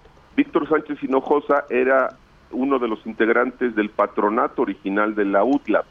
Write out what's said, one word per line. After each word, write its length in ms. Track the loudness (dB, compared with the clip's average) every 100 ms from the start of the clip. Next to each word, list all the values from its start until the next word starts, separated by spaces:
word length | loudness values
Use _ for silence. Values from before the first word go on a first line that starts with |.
| -20 -20 -8
Víctor 320 | -2 0 -2 0
Sánchez 360 | -2 -2 -8
Hinojosa 600 | -2 0 2 0 2 -2 0
era 480 | 0 2 2 0 -6 -20 -20 -10
uno 280 | -4 0 0
de 80 | -2
los 180 | -4
integrantes 720 | -8 0 2 2 0 -2 -2
del 140 | -2 -2
patronato 760 | -2 -2 0 0 0 -2 -2
original 540 | -4 -4 -4 -2 -2 -2
de 80 |
la 180 | 0 2
utlap. 440 | 2 0 0 -2 -2